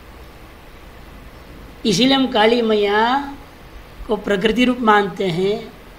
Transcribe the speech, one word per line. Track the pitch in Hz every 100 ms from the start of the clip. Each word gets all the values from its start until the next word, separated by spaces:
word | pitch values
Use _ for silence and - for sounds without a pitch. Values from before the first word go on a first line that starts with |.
| - - - - - - - - - - - - - - - - - - 175
इसीलिए | 180 262 269
हम | 254
काली | 220 220 240
मैया | 220 214 202 208 233 269 285 - - - - - - - -
को | 208
प्रकृति | 202 202 214 220
रूप | 247 247
मानते | 220 208 196 170
हैं, | 190 175 196 226 226 - -